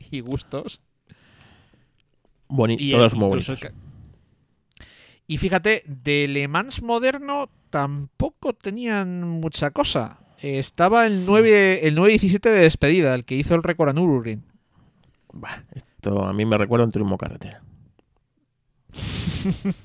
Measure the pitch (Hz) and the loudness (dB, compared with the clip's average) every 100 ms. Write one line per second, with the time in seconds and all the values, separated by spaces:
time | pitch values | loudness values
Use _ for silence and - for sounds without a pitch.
0 | - - 120 135 - 135 - - _ _ | -14 -12 -8 -10 -8 -12 -12 -16 _ _
1 | _ - _ _ _ _ _ _ _ _ | _ -20 _ _ _ _ _ _ _ _
2 | _ _ _ _ _ 139 113 113 143 131 | _ _ _ _ _ -2 0 0 0 4
3 | 117 110 101 95 123 131 - - - - | 4 4 0 0 -4 -10 -12 -18 -20 -20
4 | - _ _ _ _ _ _ _ - - | -20 _ _ _ _ _ _ _ -20 -20
5 | - _ - 151 190 185 180 214 - 135 | -20 _ -10 -4 -2 0 0 -2 -4 -8
6 | 127 147 143 143 139 156 247 - 233 233 | -2 0 0 -2 -2 -4 -4 -8 -4 -2
7 | 254 277 277 285 269 _ _ 151 143 143 | 0 -4 -6 -8 -8 _ _ -4 -4 -6
8 | 143 - 311 - 285 233 208 208 240 208 | -10 -8 -8 -6 -8 -6 -8 -8 -4 -4
9 | 185 180 175 165 160 - 147 - 285 - | -4 -6 -6 -6 -6 -4 -4 -2 -2 -2
10 | 113 - _ _ 143 135 135 - 175 233 | -4 -10 _ _ -6 -6 -6 0 4 4
11 | 226 196 180 208 226 208 196 185 156 151 | 4 0 4 6 8 6 6 4 2 4
12 | 196 220 196 196 233 214 165 - 143 180 | 6 6 4 2 2 6 6 6 2 4
13 | 147 127 120 131 143 170 160 170 151 139 | 2 0 -4 -4 0 0 0 0 0 2
14 | 180 135 113 107 - _ _ _ _ _ | 2 0 -2 -8 -12 _ _ _ _ _
15 | _ _ _ - - - - - - _ | _ _ _ -18 -16 -16 -18 -20 -20 _
16 | - 101 95 98 110 104 101 117 117 107 | -4 -2 -2 -2 0 0 2 2 0 0
17 | 101 95 - - - - - - _ _ | -2 -4 -8 -12 -16 -20 -20 -20 _ _
18 | _ _ _ _ _ _ _ _ _ - | _ _ _ _ _ _ _ _ _ -14
19 | - - - - 196 - 202 - | -10 -6 -6 -4 -4 -4 -6 -6